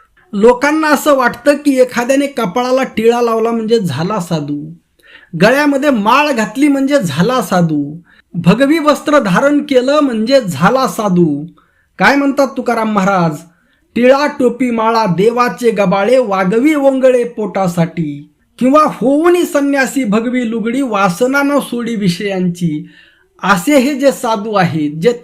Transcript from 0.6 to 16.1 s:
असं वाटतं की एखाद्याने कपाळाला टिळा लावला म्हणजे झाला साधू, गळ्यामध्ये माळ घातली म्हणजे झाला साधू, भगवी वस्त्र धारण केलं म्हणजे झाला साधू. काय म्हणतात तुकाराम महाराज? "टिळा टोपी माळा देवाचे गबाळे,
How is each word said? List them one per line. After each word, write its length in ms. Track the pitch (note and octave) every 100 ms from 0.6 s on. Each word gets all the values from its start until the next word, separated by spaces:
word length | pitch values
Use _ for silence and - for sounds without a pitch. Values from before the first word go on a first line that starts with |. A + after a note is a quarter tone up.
| C#4+ D#4 D#4
असं 280 | C#4+ D4+ C4+
वाटतं 380 | A#3+ - C#4+
की 260 | C#4+ D4 C4
एखाद्याने 460 | B3+ B3 A#3+ C#4 C#4
कपाळाला 560 | C4+ A3 A#3+ B3 C4
टिळा 400 | B3+ - A3+ A#3+
लावला 280 | A#3 A3+ A3
म्हणजे 300 | A#3 A3 A3+
झाला 400 | F3+ C3 F3 G#3+
साधू, 520 | F3 E3 C#3+ D3 D#3 E3 _ _ _ - - D#3+
गळ्यामध्ये 480 | G3+ C4+ D4 C#4 D4
माळ 420 | A#3+ G#3 B3+ D4
घातली 360 | A#3+ G#3+ C4 D4
म्हणजे 280 | C#4 C4+ C#4+
झाला 400 | F3+ C3+ G3+ B3+
साधू, 560 | F#3 F#3 E3 D3+ C#3+ E3 _ _ _
भगवी 440 | F3 E3+ G#3+ C#4 D#4+
वस्त्र 400 | D4 C#4+ - D4
धारण 400 | G#3 F#3 C#4 D4
केलं 420 | - B3+ B3+ D4+
म्हणजे 400 | C#4 A3+ A3+ C#4
झाला 480 | G#3 C3 F#3 C4 B3
साधू. 580 | F3 G#3 F3 E3+ C#3+ E3+ - _ _ _ -
काय 180 | G3 C#4+
म्हणतात 320 | C#4 C4+ C4 C4
तुकाराम 360 | A#3+ A3+ A3
महाराज? 460 | G#3 F#3+ F#3+ E3 D3+ - _ _ _ _
"टिळा 320 | - B3 C#4 D4
टोपी 440 | C#4+ B3 A#3 B3+
माळा 360 | A3+ A3 A3+ G#3+
देवाचे 640 | E3 A3 A#3+ A#3+ - A#3
गबाळे, 480 | G3+ G3 G3 G3+